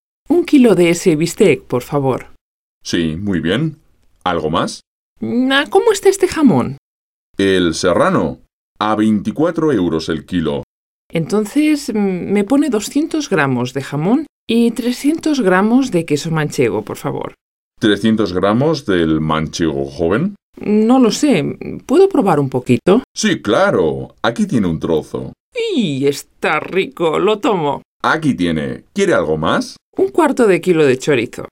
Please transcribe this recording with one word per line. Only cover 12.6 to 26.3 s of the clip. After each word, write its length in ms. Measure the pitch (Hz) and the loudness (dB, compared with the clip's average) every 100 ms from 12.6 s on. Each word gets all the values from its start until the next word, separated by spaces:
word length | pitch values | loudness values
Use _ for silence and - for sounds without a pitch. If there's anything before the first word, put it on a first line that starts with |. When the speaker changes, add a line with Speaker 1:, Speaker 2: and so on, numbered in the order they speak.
| 302 | 2
Speaker 1:
doscientos 580 | 214 208 277 320 311 285 | -2 -2 -4 -2 -4 -2
gramos 460 | 165 139 123 127 | -2 0 -2 -4
de 80 | 139 | -6
jamón 460 | 135 143 165 269 302 _ - | -6 -4 0 0 -2 _ -2
y 220 | 233 233 | 0 0
trescientos 720 | 233 233 247 277 320 320 277 | 0 -6 -2 -2 -2 -2 0
gramos 480 | 190 185 214 247 262 | 2 2 2 2 2
de 160 | 175 160 | -2 -2
queso 240 | 147 165 | -2 -2
manchego, 540 | 160 143 - 120 95 | -2 -2 0 0 0
por 140 | 104 - | -6 -8
favor. 360 | 143 131 - - _ _ _ - | -8 -8 -10 -14 _ _ _ -2
Speaker 2:
¿Trescientos 540 | 110 98 110 110 98 | 0 2 2 2 0
gramos 520 | 90 95 113 151 156 - | 0 0 2 0 -2 0
del 340 | 87 80 78 | 0 2 0
manchego 680 | 78 78 76 - 80 69 69 | 0 -2 -4 -2 -2 -2 -6
joven? 500 | 69 82 107 190 202 _ - | -4 0 0 -2 -6 _ -10
Speaker 1:
No 420 | - 214 220 262 | -2 2 4 4
lo 120 | 233 | 2
sé. 460 | 202 294 190 143 - - - - | 2 0 0 -2 -8 -12 -12 0
¿Puedo 240 | 285 392 | 4 4
probar 300 | 294 202 147 | 2 2 2
un 100 | 135 | 0
poquito? 540 | 127 - 120 - 220 - - | -2 0 0 4 2 0 -4
Speaker 2:
Sí, 260 | 220 - | -2 -2
claro. 720 | - 127 196 123 80 67 65 _ | 0 2 2 2 0 -2 -10 _
Aquí 240 | 113 123 202 | -4 -2 -2
tiene 220 | 120 90 | 0 0
un 120 | 80 | -2
trozo. 540 | - 78 69 64 65 - _ 494 453 339 | 0 -2 -2 -10 -10 -16 _ -6 -2 -2
Speaker 1:
¡Y 300 | 185 135 139 | -2 0 -2
está 540 | 143 - | -2 -8